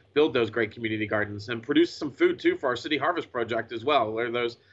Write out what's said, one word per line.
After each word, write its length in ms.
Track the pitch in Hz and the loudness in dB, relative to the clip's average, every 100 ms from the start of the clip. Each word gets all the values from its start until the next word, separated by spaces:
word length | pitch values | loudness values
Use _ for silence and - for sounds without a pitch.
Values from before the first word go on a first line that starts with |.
| _ | _
build 200 | 143 156 | 2 4
those 160 | 123 113 | 4 2
great 200 | 117 107 | 0 -2
community 360 | 113 113 110 107 | -2 -4 -2 -2
gardens 420 | 107 101 104 104 | -2 -2 -6 -8
and 140 | 117 | -8
produce 280 | 117 143 170 | 0 2 2
some 200 | - 151 | 0 -8
food, 280 | - 180 175 | 2 2 2
too, 160 | 170 185 | 0 0
for 120 | 135 | 0
our 80 | 120 | -2
City 220 | 156 147 | -2 -2
Harvest 340 | 147 170 131 | 0 -2 -4
Project 400 | 123 110 117 113 | -4 -2 -2 -4
as 120 | 117 | -6
well, 280 | 117 143 110 | 2 2 2
where 200 | 110 120 | -2 -2
those, 260 | 120 117 117 _ | 0 -2 -6 _